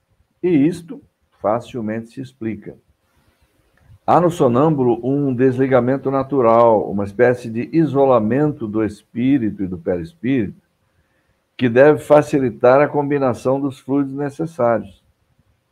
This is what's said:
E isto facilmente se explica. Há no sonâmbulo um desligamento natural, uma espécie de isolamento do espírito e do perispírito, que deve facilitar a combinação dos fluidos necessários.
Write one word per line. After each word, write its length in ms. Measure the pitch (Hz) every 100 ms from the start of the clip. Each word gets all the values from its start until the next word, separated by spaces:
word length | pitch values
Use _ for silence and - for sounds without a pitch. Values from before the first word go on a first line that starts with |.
| _ _ _ _
E 60 | 180
isto 520 | 151 151 170 - 247 _ _ _ _
facilmente 680 | 101 117 - 127 107 113 113
se 100 | 135
explica. 560 | 127 _ 113 101 - 67 _ _ _ _ _ _ _ _ _ _ _ - -
Há 140 | 123
no 100 | 175
sonâmbulo 680 | 170 131 120 160 143 123 107
um 320 | 123 143 139
desligamento 760 | 120 131 123 131 127 120 135 135
natural, 800 | 139 131 143 113 113 117 104 -
uma 140 | 101
espécie 440 | 101 113 123 120 120
de 220 | 110 -
isolamento 920 | 160 147 135 135 123 107 131 151 131 110
do 180 | 107
espírito 760 | 104 101 _ 110 127 139 107 101
e 40 | 92
do 120 | 87
perispírito, 840 | 95 87 82 _ 120 135 90 - _ _ _ _ _ _ _ _ _ -
que 120 | 123
deve 300 | 120 147 147
facilitar 840 | - 151 147 143 127 104 123 135
a 60 | 143
combinação 680 | 147 143 143 135 110 127 139
dos 220 | 139 135
fluidos 320 | - 143 135
necessários. 920 | 135 143 139 165 - 120 110 98 _ _ _ _ _ _ _ _